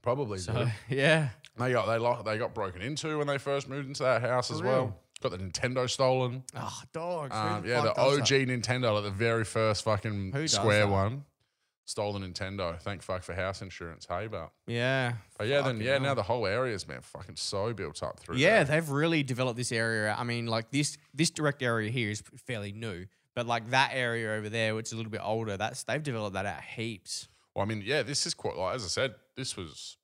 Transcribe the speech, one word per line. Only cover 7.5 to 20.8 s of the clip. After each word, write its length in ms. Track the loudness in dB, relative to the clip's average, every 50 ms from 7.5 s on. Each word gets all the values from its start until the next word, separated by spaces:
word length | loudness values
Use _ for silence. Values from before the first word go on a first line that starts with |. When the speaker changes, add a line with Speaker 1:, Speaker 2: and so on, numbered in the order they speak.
| 0 -2 0
Speaker 2:
the 40 | 0
Speaker 1:
yeah, 140 | 2 2
the 60 | 2 2
Speaker 2:
fuck 80 | 4 6
does 180 | 6 6 6 6
that? 40 |
Speaker 1:
O 40 | 4
G 200 | 6 4 4 4
Nintendo, 480 | 4 0 0 0 0 0 2 4 4 4
like, 100 | 2 2
the 60 | 0
very 320 | 0 2 2 4 4 2 0
first 400 | 0 2 2 4 4 2 2 2
fucking 480 | 0 0 2 0 -2 -2 -2 -4 -2
Speaker 2:
Who 100 | -2 -2 0
does 100 | 2 2
Speaker 1:
square 320 | 4 6 6 6 6 6
Speaker 2:
that? 60 | 6
Speaker 1:
one. 340 | 4 4 4 2 0 -4 -8 _ _ _ _ _ _ _ _ _ _ _ _
Stole 300 | -8 -4 -2 -2 -2 -2
the 60 | -4
Nintendo. 600 | -6 -6 -6 -6 -6 -6 -4 -2 -2 -2 -4 -4
Thank 220 | -6 -8 -8 -8
fuck 220 | -6 -6 -6 -6 -4
for 100 | -6 -4
house 280 | -2 -2 -2 -4 -6
insurance, 440 | -10 -12 -12 -12 -12 -12 -12 -14 -8 -6
hey, 200 | -4 -4 -4 -6
but 240 | -8 -8 -10 -10 _ _ _ -6
Speaker 2:
Yeah. 480 | -2 0 2 2 2 2 2 0 -2 -4 -8 _ -8 -4
Speaker 1:
but 100 | -2 2
yeah, 80 | 2 2
then, 60 | 2 2 0
Speaker 2:
Fucking 80 | 0
Speaker 1:
yeah, 100 | 0 2 2
Speaker 2:
hell. 80 | 2
Speaker 1:
now 120 | 2 2 2
the 100 | 0 0
whole 220 | 0 0 0 2
area's, 420 | 0 2 0 0 0 -2 -4 -6 -10
man, 140 | -12 -12
fucking 340 | -14 -14 -16 -16 -14 -14 -10
so 380 | -8 -6 -4 -2 -2 -2 -2 -2
built 280 | -4 -6 -8 -6 -6
up 180 | -6 -6 -6 -8
through 160 | -10 -4 0 4
Speaker 2:
Yeah, 260 | 4 6 6 6 6
Speaker 1:
there. 160 | 6 4 2
Speaker 2:
they've 100 | 2 2
really 340 | 0 2 2 2 2 2 2
developed 340 | 0 0 0 0 -2 0 -2
this 160 | -4 -2 0
area. 420 | 0 0 2 2 2 2 0 0 0
I 60 | -2
mean, 220 | -2 -2 -2 -2 0
like, 240 | -2 -2 -2 0
this, 260 | 0 0